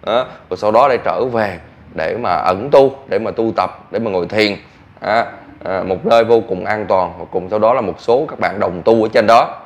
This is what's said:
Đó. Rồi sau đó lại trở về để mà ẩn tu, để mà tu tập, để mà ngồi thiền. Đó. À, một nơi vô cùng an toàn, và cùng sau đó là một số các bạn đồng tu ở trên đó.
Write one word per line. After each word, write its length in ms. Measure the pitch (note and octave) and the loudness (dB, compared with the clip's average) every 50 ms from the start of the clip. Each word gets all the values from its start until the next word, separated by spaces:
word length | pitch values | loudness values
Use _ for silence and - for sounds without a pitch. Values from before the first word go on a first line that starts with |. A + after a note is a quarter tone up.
| - | -2
Đó. 200 | F#2+ A2 B2 B2+ - - - - _ | 0 -2 -2 -2 -4 -12 -20 -10 _
Rồi 80 | F#2 | -8
sau 140 | - G#2+ G#2 | -2 -2 2
đó 160 | G#2+ A#2 C3+ | 4 4 4
lại 100 | C#3+ B2+ - - | 4 2 0 -2
trở 220 | F#2+ E2 F2 A#2+ | -2 -2 -2 -4
về 340 | B2+ A#2+ A2+ G#2+ G2+ F2+ E2+ - - - - - - - | -2 0 -2 -2 -2 -4 -10 -16 -20 -20 -20 -20 -14 -8
để 240 | D#2+ D#2+ E2 F#2 | -6 -4 -4 -4
mà 180 | A2+ A#2+ G2+ F2 | -4 -2 -2 -2
ẩn 340 | D2+ - F2+ F#2 F#2+ A#2 C#3+ | 0 0 0 -2 -2 0 4
tu, 240 | - C#3 C3+ C3 B2+ - - | 6 6 6 4 2 -6 -8
để 120 | - F#2+ G#2 | -4 -4 -2
mà 120 | A2 G#2 | -2 -4
tu 220 | F2+ - A2+ A2+ G#2 | -4 -2 -4 -2 0
tập, 240 | - F#2 F#2 - - - - | -2 -2 -4 -6 -14 -18 -8
để 80 | E2+ G#2+ | -6 -4
mà 120 | A2+ A2 | -4 -2
ngồi 140 | F#2+ F2+ F2 | -2 -2 -4
thiền. 300 | E2+ G2+ G#2+ G#2+ G#2 G2 - - - _ - - _ - - | -2 0 0 0 0 0 -6 -12 -20 _ -20 -20 _ -18 -10
Đó. 220 | - - G#2+ A#2 - - - - - - - - - | -4 0 0 0 0 -2 -8 -18 -20 -20 -20 -14 -8
À, 200 | - F#2+ F#2 F2+ | -6 -4 -4 -2
một 220 | F#2 F#2 F2+ - | -4 -4 -4 0
nơi 180 | G3 A2+ A#2 A2+ | 2 4 4 6
vô 180 | A2 A#2 A2+ G2 - | 4 2 2 2 -2
cùng 160 | F#2+ F2+ F2+ | -8 -6 -4
an 200 | G2 G#2+ G#2+ G#2 | -4 -4 -4 -2
toàn, 260 | F2+ G2+ F#2+ F2+ F2 E2+ E2+ | 0 0 0 0 -2 -6 -12
và 60 | E2 - | -14 -8
cùng 180 | - F#2+ F2+ F#2 | -8 -8 -6 -4
sau 100 | G#2 G#2+ | -2 0
đó 140 | G#2 A2 B2 | 2 2 2
là 80 | C3+ | 0
một 140 | A2+ F#2 E2 - | -2 -4 -6 -6
số 260 | - - A#2 C3+ D#3 C3+ | -2 0 0 0 0 -4
các 100 | B2+ A#2 | -6 -4
bạn 200 | G2+ F2+ F2+ G#2 | -4 -4 -2 -2
đồng 220 | G2 F#2 F2 F2 E2+ | -4 -4 -4 -2 2
tu 180 | A2+ A2+ A2+ G#2+ | 2 4 4 2
ở 60 | A2 - | 2 2
trên 140 | B2 A2 | 2 4
đó. 340 | G#2 A2+ A#2+ D3 E3+ - - - | 6 6 4 4 2 -4 -14 -18